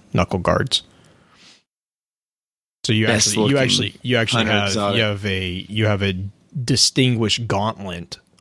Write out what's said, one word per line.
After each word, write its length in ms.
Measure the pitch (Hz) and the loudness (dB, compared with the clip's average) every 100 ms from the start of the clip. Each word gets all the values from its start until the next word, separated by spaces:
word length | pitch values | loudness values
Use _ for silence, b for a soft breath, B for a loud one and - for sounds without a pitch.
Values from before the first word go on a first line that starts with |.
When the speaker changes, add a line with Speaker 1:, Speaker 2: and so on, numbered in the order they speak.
| - | -4
Speaker 1:
knuckle 260 | - 87 95 | -2 0 -2
guards. 420 | 85 90 - - - b b b b b b b _ _ _ _ _ _ _ _ _ _ _ _ - | 0 0 0 -4 -6 b b b b b b b _ _ _ _ _ _ _ _ _ _ _ _ 0
So 60 | |
you 160 | 107 110 | 2 2
Speaker 2:
Best 200 | 107 - | 2 2
Speaker 1:
actually, 80 | 107 107 | 2 2
you 60 | |
Speaker 2:
looking 100 | 143 | 2
Speaker 1:
actually, 320 | 123 98 104 - | 2 0 -2 -6
you 160 | 123 120 | 0 2
actually 200 | 113 120 110 | 2 0 2
Speaker 2:
hunter 60 | 104 | 2
Speaker 1:
have, 80 | 101 | 0
Speaker 2:
exotic. 280 | 104 101 101 | 0 0 2
Speaker 1:
you 60 | |
have 220 | 107 101 104 | 0 -2 -2
a, 200 | 95 92 | -2 -4
you 380 | 92 95 107 107 | -6 -6 -2 0
have 180 | 98 | 2
a 100 | 98 92 98 - _ 165 | 0 -2 -6 -12 _ -6
distinguished 840 | 117 131 - - 127 113 107 - 110 | -2 2 2 2 2 2 0 -2 -2
gauntlet 680 | 98 107 104 98 87 87 - _ _ | -2 -2 -6 -10 -12 -12 -18 _ _